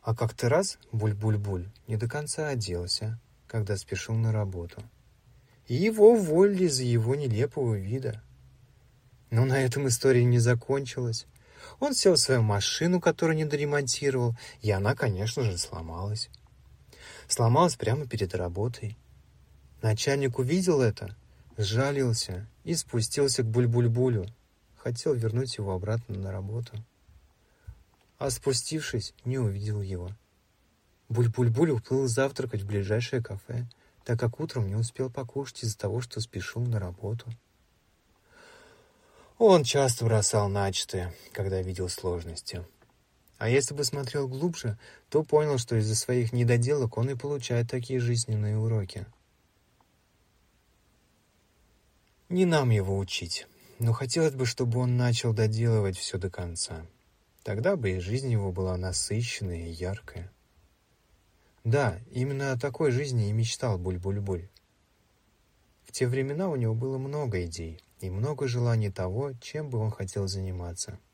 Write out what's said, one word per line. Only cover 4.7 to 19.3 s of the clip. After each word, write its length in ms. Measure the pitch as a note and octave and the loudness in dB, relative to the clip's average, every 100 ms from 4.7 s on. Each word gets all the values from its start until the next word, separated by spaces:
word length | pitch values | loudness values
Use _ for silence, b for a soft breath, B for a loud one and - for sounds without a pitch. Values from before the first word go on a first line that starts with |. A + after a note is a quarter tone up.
| - G#2+ _ _ _ _ b b b - | -12 -16 _ _ _ _ b b b -4
И 80 | D3 | 2
его 380 | G3+ A3 G#3 | 2 10 10
уволили 500 | A#3 F#3 D#3+ G3+ G3 | 10 4 6 6 6
из-за 220 | F3+ C3 B2+ | 2 2 2
его 280 | A#2 A2+ C#3 | 2 2 0
нелепого 600 | C#3 G#2+ A2+ D3 B2+ G#2+ | 0 0 0 0 -2 -2
вида. 480 | F#2+ B2+ B2 A2 - - - - - _ _ _ _ _ _ | -2 -4 -6 -8 -14 -20 -20 -20 -20 _ _ _ _ _ _
Но 120 | A#2 | 2
на 160 | C3 C3+ | 4 4
этом 300 | B2+ B2+ C#3 | 2 0 0
история 340 | A#2+ C3+ B2 | 2 4 6
не 160 | A#2+ A#2+ | 6 6
закончилась. 880 | A#2 A#2+ - C#3 C3+ - A#2+ A2+ - - B B B B | 4 2 2 -2 -2 -6 -4 -6 -10 -20 B B B B
Он 120 | C#4+ | -2
сел 200 | C4+ G3 | 4 6
в 60 | E3+ | 6
свою 220 | - C3 | 6 4
машину, 600 | A2 G#2 G2+ - E3 F3+ | 4 2 0 0 2 4
которую 340 | E3+ D#3+ E3 D#3+ | 4 4 2 2
не 80 | |
доремонтировал, 960 | D3+ D3 D3 D3 C3+ - C#3 C3 A#2+ A#2 B B | 0 0 0 0 0 0 0 2 0 -2 B B
и 100 | G#2+ | 0
она, 240 | F#2+ G2+ A2 | 2 2 2
конечно 480 | A#2+ F#2 A2 - | 0 0 -2 0
же, 140 | A#2 F2+ | -2 -2
сломалась. 720 | - E2 E2 E2 G2+ G#2+ - - - - - - - B B B B | -6 -8 -8 -6 -6 -6 -8 -14 -20 -20 -20 -20 -20 B B B B
Сломалась 480 | - A#2 C3 F3 - | 2 4 6 6 4
прямо 320 | - A#2+ C#3+ | 0 0 -2
перед 260 | - F#2+ | -4 -4
работой. 640 | F2+ F2+ F2+ A2+ A#2+ G#2+ G#2+ _ - - | -2 -4 -4 -4 -4 -10 -12 _ -20 -20